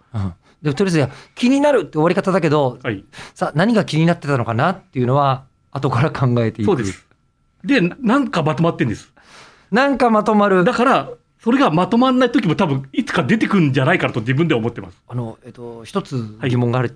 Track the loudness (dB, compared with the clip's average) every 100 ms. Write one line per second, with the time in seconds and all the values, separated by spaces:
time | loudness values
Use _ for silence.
0 | _ -8 -8 -8 _ _ -6 -2 0 0
1 | 0 -4 -20 -2 0 2 4 2 0 0
2 | 0 0 0 0 2 2 0 -2 -6 -8
3 | -10 -20 -16 -8 -4 0 2 2 0 2
4 | 2 0 -2 -2 -2 0 0 -2 -8 -4
5 | 0 2 2 -2 -6 _ _ -6 -2 0
6 | 0 0 0 2 0 -2 0 0 -2 -8
7 | _ _ _ _ _ _ 0 2 0 -2
8 | 0 0 0 -2 -2 0 0 0 -4 -4
9 | -12 _ _ -20 -20 _ -4 0 0 2
10 | 2 2 2 2 4 4 2 2 2 2
11 | -2 -12 _ _ 0 2 2 2 0 2
12 | 2 2 2 0 0 0 0 -2 -6 -6
13 | -4 -2 0 0 2 2 2 2 0 0
14 | -2 -4 -2 0 0 0 -2 -6 -14 -18
15 | -12 -10 -10 -12 -20 -18 -18 -18 -10 -8
16 | -6 -8 -8 -6 -2 0 0 0 -2